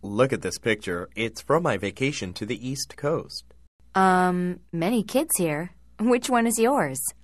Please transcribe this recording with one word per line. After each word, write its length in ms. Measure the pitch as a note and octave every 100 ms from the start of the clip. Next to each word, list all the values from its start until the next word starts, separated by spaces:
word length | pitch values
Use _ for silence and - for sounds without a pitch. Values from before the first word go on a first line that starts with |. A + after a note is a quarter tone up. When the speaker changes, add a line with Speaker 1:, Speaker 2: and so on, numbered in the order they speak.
Speaker 1:
Look 320 | G2+ G#2 C3
at 80 | A2
this 160 | F#2+ -
picture. 520 | A#2 G#2+ - F2 F#2 -
It's 260 | A2+ -
from 220 | - D3
my 140 | E3+ G2+
vacation 560 | G2+ G2 C3+ D3 F#2+
to 120 | F#2 G#2+
the 120 | A2+
East 400 | B2+ C3+ - -
Coast. 480 | C#3+ D#3 - - - - - _ -
Speaker 2:
Um, 680 | F#3+ F#3+ F#3 F3+ F3+ F3+ F3+ -
many 300 | E3+ E3+ A#3+
kids 340 | G#3 B3+ D#4+ -
here. 340 | E3 D3 F3 - - -
Which 260 | A3 B3 B3+
one 180 | B3 A#3
is 120 | A3+
yours? 400 | A3+ C#4 D3+ C3+ - -